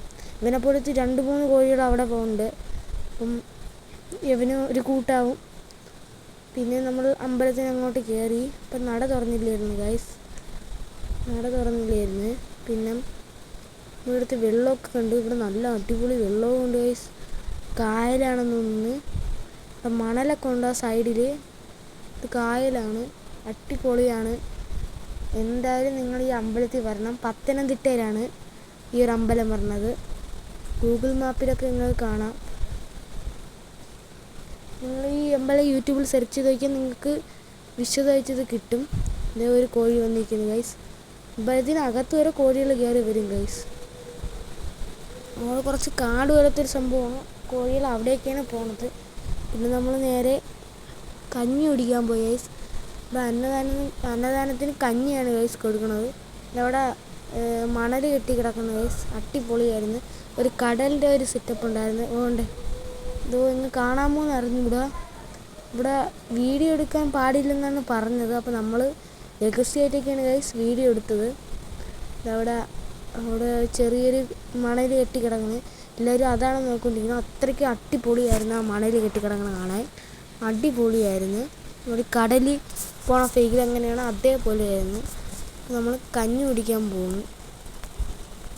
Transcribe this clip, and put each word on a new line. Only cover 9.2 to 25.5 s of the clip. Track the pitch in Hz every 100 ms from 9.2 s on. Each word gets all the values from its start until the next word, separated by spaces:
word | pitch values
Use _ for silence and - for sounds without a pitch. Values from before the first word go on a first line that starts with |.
| 233 233 226 214 208 202
ഗൈസ്, | 208 233 - - - - - - - - - - - - 247
നട | 233 240
തുറന്നില്ലായിരുന്നു. | 254 240 233 220 214 202 196 208 254 - - -
പിന്നെ | 220 220 233 262 - - - - - - - - - 247
ഇവിടുത്തെ | 247 247 247
വെള്ളമൊക്കെ | 226 220 254 254 - 247
കണ്ടു. | 226 240
ഇവിടെ | 226 240
നല്ല | 208 202 240
അടിപൊളി | 220 202 233 247 247
വെള്ളവും | 202 208 233 254 254
ഉണ്ട് | 240
ഗൈസ്. | 240 240 - - - - - - - -
കായലാണെന്ന് | 220 220 240 262 262 247 240 233
തോന്നുന്നു. | 220 214 226 277 - - - - - - - -
അപ്പം | 240 226
മണലൊക്കെ | 226 233 277 294 262
ഉണ്ട് | 247 247
ആ |
സൈഡിൽ. | 247 240 226 233 226
ഇത് | 254 294 - - - - - - - - 240 240
കായലാണ്, | 233 240 262 254 214 220 254 - - - 220
അടിപൊളിയാണ്. | 220 - 269 254 240 247 226 220 233 - - - - - - - - -
എന്തായാലും | 220 220